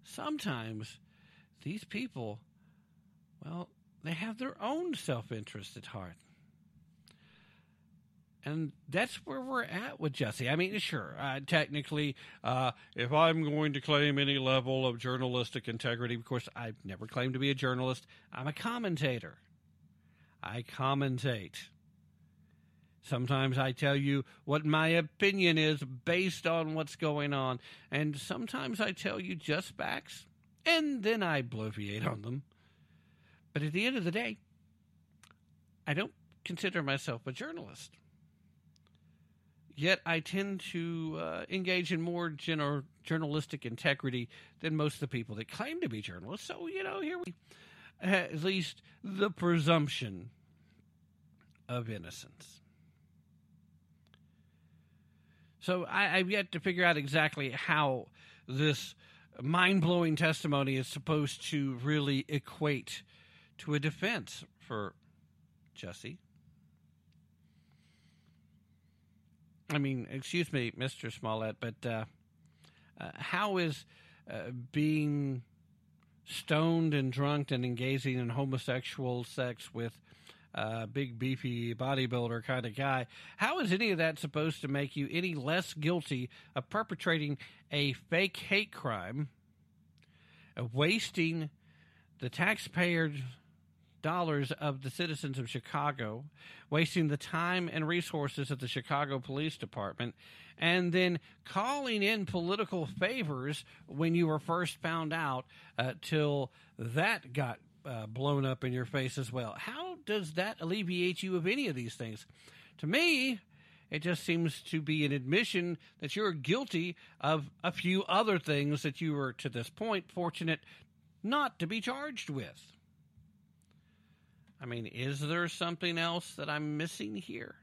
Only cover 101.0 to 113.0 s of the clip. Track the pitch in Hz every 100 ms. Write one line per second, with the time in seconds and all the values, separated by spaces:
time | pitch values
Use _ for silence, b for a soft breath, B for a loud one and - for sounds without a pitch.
101 | 180 170 B B - 190 233 285 262 214
102 | 202 220 185 185 170 202 196 185 147 -
103 | 185 262 160 135 135 147 - B - 143
104 | 165 170 165 156 - 170 175 - 165 165
105 | 156 165 151 127 - B B - 127 -
106 | - 156 147 143 127 B B - 113 131
107 | 196 214 131 127 120 - - - 143 117
108 | 107 117 139 143 135 131 131 123 120 139
109 | 131 139 120 123 113 - - 269 370 349
110 | 247 208 160 160 196 - 165 208 175 180
111 | 180 175 190 180 170 254 254 127 117 -
112 | 113 107 - B B B B - 151 254